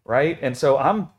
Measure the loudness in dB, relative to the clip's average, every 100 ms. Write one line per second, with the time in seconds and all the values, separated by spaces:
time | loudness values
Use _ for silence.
0 | -4 0 0 -2 -6 -2 2 2 2 -2
1 | -4